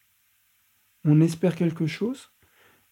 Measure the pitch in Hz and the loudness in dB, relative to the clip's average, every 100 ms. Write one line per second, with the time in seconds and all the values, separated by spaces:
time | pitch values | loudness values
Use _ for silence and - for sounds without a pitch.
0 | _ _ _ _ _ _ _ _ _ _ | _ _ _ _ _ _ _ _ _ _
1 | 151 151 160 160 180 156 170 160 156 - | 2 4 4 0 -4 -2 -4 -2 -6 -4
2 | 220 285 - _ _ _ _ _ _ | -6 -6 -14 _ _ _ _ _ _